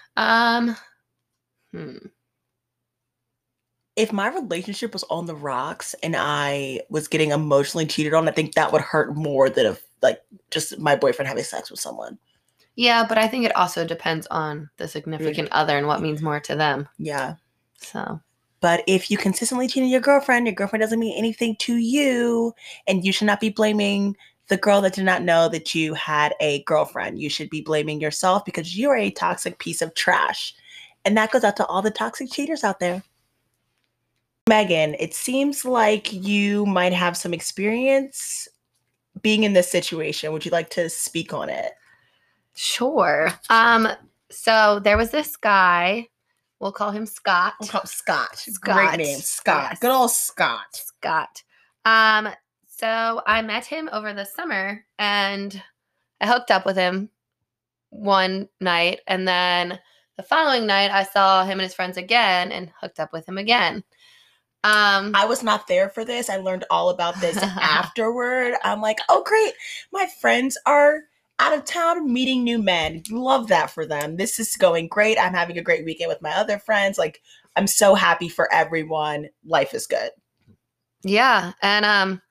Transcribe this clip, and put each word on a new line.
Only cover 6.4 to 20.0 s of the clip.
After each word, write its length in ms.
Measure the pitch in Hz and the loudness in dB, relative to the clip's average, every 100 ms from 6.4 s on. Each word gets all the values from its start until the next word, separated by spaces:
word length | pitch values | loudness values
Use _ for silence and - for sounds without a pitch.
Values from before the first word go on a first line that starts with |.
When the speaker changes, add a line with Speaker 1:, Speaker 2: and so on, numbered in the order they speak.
| 143 143 135 131 - | -2 -2 -4 -8 -6
Speaker 2:
was 180 | 156 151 | -6 -2
getting 240 | 156 156 | 0 2
emotionally 560 | 147 151 139 143 170 151 | 0 4 2 2 -2 -2
cheated 260 | - 151 | -2 0
on, 160 | 160 160 | 2 2
I 40 | |
think 220 | - 160 | 0 0
that 180 | - 151 | 0 2
would 100 | 151 | 2
hurt 320 | - 156 - | 2 0 0
more 340 | 147 151 135 135 | -4 -2 2 4
than 180 | - 110 | 4 2
if, 200 | 90 - _ | 0 -10 _
like, 180 | 127 110 _ 196 _ | 0 0 _ -20 _
just 280 | 160 - - | -8 -6 -2
my 160 | 151 139 | 2 4
boyfriend 320 | 139 120 135 | 2 0 -4
having 160 | 113 | -6
sex 260 | 120 - - | -6 -10 -12
with 80 | - | -10
someone. 400 | - 57 57 - _ _ _ _ _ | -10 -10 -14 -16 _ _ _ _ _
Speaker 1:
Yeah, 320 | - 240 233 220 | 0 2 4 2
but 100 | 220 | 2
I 100 | 220 | 0
think 160 | 254 | 0
it 100 | 226 | 0
also 320 | - 180 - 165 | 2 0 0 -4
depends 400 | 165 165 160 - | -4 -4 -4 -4
on 360 | 160 156 151 147 - | -6 -4 -8 -12 -12
the 100 | 156 | -12
significant 600 | 151 160 156 156 151 151 | -10 -10 -6 -4 -4 -2
Speaker 2:
Mm. 20 | - | 0
Speaker 1:
other 220 | 147 143 | 2 0
and 80 | 147 | 0
what 160 | 147 | -2
means 200 | 160 151 | -2 -4
more 180 | 156 147 | -4 -4
to 160 | - 147 | -4 -2
them. 320 | 151 139 143 - | 0 0 -6 -10
Speaker 2:
Yeah. 360 | 156 143 135 160 _ _ _ _ | -8 -6 -6 -10 _ _ _ _
Speaker 1:
So. 420 | - - - 160 - _ _ _ | -14 -10 -10 -12 -16 _ _ _
Speaker 2:
But 240 | 175 170 - | 0 2 2
if 240 | 190 - | 0 0
you 40 | 196 | -2
consistently 520 | 190 - 226 247 254 | 0 -2 -2 -2 -2
cheat 160 | 262 | 0
on 40 | 254 | 2
your 120 | 254 | 2